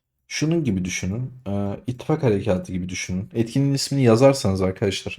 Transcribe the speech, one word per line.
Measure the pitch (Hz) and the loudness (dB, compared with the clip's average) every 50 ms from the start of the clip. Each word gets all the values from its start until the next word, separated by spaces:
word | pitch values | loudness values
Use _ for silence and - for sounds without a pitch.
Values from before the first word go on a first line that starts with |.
| _ _ _ _ _ _ | _ _ _ _ _ _
Şunun | - - 147 156 165 170 156 | -6 -4 -2 0 0 0 0
gibi | 120 98 92 90 | 0 0 0 -2
düşünün, | 90 - - - 92 98 120 131 127 - - - | -4 -6 -4 -4 -4 -4 -4 -6 -8 -10 -12 -8
e, | 98 101 101 101 101 101 - - | -6 -4 -4 -4 -4 -6 -8 -8
ittifak | - 123 - - - 156 156 | -10 -10 -8 -2 -4 -2 0
harekatı | 143 123 104 98 - 110 92 90 90 - | 2 2 2 2 2 0 -2 -2 -2 -6
gibi | 92 90 90 90 | -6 -6 -6 -6
düşünün. | 90 - - - 90 92 110 - - | -8 -8 -6 -6 -6 -6 -6 -4 -2
Etkinliğin | 117 113 113 - 135 139 139 139 | -2 -2 0 0 0 2 2 0
ismini | 135 - - 139 139 | 0 -2 -2 0 4
yazarsanız | 131 117 113 117 135 139 139 135 - 101 95 92 | 6 6 8 8 8 6 6 4 0 0 2 2
arkadaşlar, | 92 92 92 - 113 101 95 - - 101 - | 0 0 0 0 -2 -2 -2 -2 -8 -10 -10